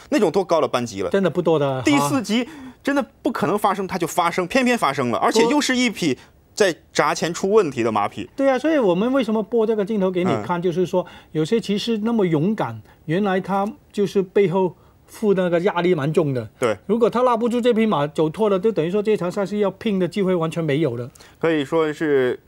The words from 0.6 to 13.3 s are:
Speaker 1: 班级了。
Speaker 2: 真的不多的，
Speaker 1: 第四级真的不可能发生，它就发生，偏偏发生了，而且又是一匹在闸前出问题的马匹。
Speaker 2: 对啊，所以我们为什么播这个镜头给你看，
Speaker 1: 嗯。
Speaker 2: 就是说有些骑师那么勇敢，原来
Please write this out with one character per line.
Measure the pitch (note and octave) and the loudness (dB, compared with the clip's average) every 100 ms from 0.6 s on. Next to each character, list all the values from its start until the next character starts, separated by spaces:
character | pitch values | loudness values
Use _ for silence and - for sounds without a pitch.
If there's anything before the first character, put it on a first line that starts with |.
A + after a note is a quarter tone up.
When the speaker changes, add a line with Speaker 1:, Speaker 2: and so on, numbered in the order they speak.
| C3 | 0
Speaker 1:
班 | B2 A#2+ | -2 -4
级 | G2 | -6
了。 | F#2 | -2
Speaker 2:
真 | G3 | 0
的 | F3+ | 0
不 | F3+ | -2
多 | E3+ D#3 | 0 0
的， | C#3 C3 | 0 -2
Speaker 1:
第 | G3 C#4+ | 0 0
四 | C#3+ C#4 | 0 -2
级 | G3+ A3+ A#3+ C#4+ C4 - | -2 -4 -4 -10 -20 -10
真 | - C#4+ | -4 -2
的 | - _ | -4 _
不 | D4+ | -6
可 | - D3+ | -2 -2
能 | G#3 | 0
发 | G3+ | 0
生， | F#3 F#3 | 0 -4
它 | F3 | -4
就 | E3 | -4
发 | - E3+ | 0 0
生， | F#3 F3+ | 0 0
偏 | C4 | 2
偏 | B3 A#3+ | 2 2
发 | D3 | 0
生 | C3+ B2 | 0 0
了， | G#2+ | 2
而 | A#3+ | 2
且 | A3 A#3 | 4 2
又 | D4 | 2
是 | - B3 | 0 0
一 | B3 | 0
匹 | - D#3 A#2+ - _ _ | 0 -2 -4 -8 _ _
在 | - F#3+ - _ | 0 0 0 _
闸 | - D3+ | -2 0
前 | E3+ E3 | 0 -4
出 | E3+ G3 | -2 2
问 | A3 E3 | 2 2
题 | C3 | 0
的 | A2+ | 0
马 | G#2+ G#2 | 0 -2
匹。 | - F2+ | -6 -10
Speaker 2:
对 | - C4+ | -2 0
啊， | C4 | 0
所 | D#4 | 0
以 | D#4 | 2
我 | G3+ | 2
们 | E3+ A#3 | 2 0
为 | C4+ | 0
什 | A3 | 0
么 | A3 | -2
播 | G3+ A#3+ G#3+ | 0 0 0
这 | G#3+ | 0
个 | |
镜 | G3 A3 | -2 0
头 | F#3+ | 0
给 | F3+ | 0
你 | F3+ A2 | -2 -2
看， | G2+ F3 | -2 -4
Speaker 1:
嗯。 | |
Speaker 2:
就 | F3+ | -2
是 | E3 F3 | -2 -2
说 | F#3 F3 - - | -2 -4 -10 -8
有 | D#3 | -4
些 | D#3 A#3 | -2 -2
骑 | - G3+ | -2 -4
师 | - A3 | -2 -2
那 | A3 | -2
么 | A#3 | 0
勇 | F#3 D#3 F#3 | 2 2 0
敢， | G#3+ C3 A2+ - - | -2 -6 -8 -18 -14
原 | - F3 | -4 -2
来 | G#3 | 0